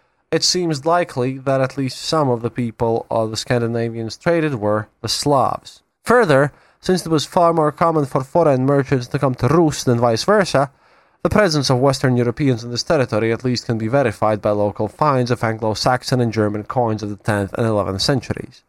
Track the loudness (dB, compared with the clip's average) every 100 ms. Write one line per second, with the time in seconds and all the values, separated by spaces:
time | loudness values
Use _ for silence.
0 | _ _ _ -2 0 0 -2 -2 0 0
1 | 0 -2 -4 -4 -2 0 -2 -2 -6 -6
2 | -4 0 0 0 -2 -4 -6 -2 -2 -2
3 | -2 -2 -2 -4 -2 -2 0 -2 -4 -6
4 | -8 -4 0 0 0 -2 0 0 -4 _
5 | -8 -4 0 2 2 -2 -10 -20 _ _
6 | 2 2 4 4 2 -4 _ _ -2 -2
7 | 0 -2 0 2 2 2 0 0 0 0
8 | -2 -4 -2 2 2 2 2 2 2 -2
9 | -2 -2 -2 0 2 4 2 2 0 2
10 | 2 2 2 2 2 0 -2 -6 _ _
11 | _ _ 0 2 2 2 0 2 2 2
12 | 2 2 0 0 0 0 -4 -6 0 0
13 | 0 0 0 0 -2 -2 -2 -4 0 0
14 | 0 0 0 0 0 0 0 -2 -6 0
15 | 0 2 0 0 -2 -2 -2 0 0 0
16 | 0 0 0 0 0 -2 -4 -2 -2 -2
17 | -6 -6 -4 -2 -2 -2 0 0 -2 -2
18 | 0 0 -2 -8 -10 -18